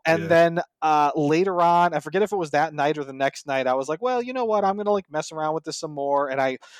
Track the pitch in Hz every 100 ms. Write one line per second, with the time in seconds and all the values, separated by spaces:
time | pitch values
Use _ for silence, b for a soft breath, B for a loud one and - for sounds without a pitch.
0 | 160 165 165 165 170 165 - - 156 151
1 | 147 156 147 160 190 175 170 170 175 151
2 | 151 170 208 202 160 147 160 151 143 151
3 | 139 135 135 - 143 135 127 127 135 160
4 | 247 247 247 254 233 214 196 202 208 208
5 | 185 151 156 160 156 160 156 170 156 147
6 | 139 143 139 135 135 131 b